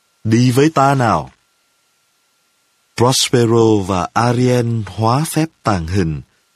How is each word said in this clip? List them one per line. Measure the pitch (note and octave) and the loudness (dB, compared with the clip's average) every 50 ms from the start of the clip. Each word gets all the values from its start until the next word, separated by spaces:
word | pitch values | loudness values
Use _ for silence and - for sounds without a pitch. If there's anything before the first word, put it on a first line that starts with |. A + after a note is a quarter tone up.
| _ _ _ _ - | _ _ _ _ -4
đi | A2 A2 A#2 B2 B2+ | 0 0 2 2 2
với | A#2+ C3 C#3+ D#3+ | 2 2 2 2
ta | D#3+ D3 C3+ C#3 C#3 | 2 2 2 2 2
nào." | C3+ B2 A2 F#2+ D#2 C2+ B1+ - _ _ _ _ _ _ _ _ _ _ _ _ _ _ _ _ _ _ _ _ _ _ _ _ _ _ _ _ _ _ _ _ | 2 0 0 0 -2 -4 -8 -14 _ _ _ _ _ _ _ _ _ _ _ _ _ _ _ _ _ _ _ _ _ _ _ _ _ _ _ _ _ _ _ _
Prospero | - A2+ B2+ C3 - - - - B2 A#2+ A2 A#2 A#2 A2+ A2 A2 G#2 F#2+ | -2 0 0 0 0 -2 0 0 0 2 2 2 4 4 4 2 2 0
và | F#2 G2 F2+ E2+ - - | -2 -4 -4 -4 -4 -2
Ariel | G#2 A#2 B2 A#2+ B2 B2+ B2 B2 B2 A#2+ A#2 A#2 A2+ G#2 | -2 0 0 0 0 0 0 0 0 -2 -2 -4 -6 -6
hóa | F#2 - G#2+ A2 A2+ B2 C#3 D#3+ | -8 -6 -2 0 0 0 0 -2
phép | - - D#3 D#3 D#3+ - _ - | -4 -4 -4 -4 -4 -6 _ -4
tàng | A#2 G#2 F2+ E2 | -2 -2 -2 -2
hình, | D#2+ F#2 G2+ F2+ D#2+ D2+ C#2 B1 - _ _ _ _ _ | -4 -2 -2 -2 -2 -4 -6 -10 -16 _ _ _ _ _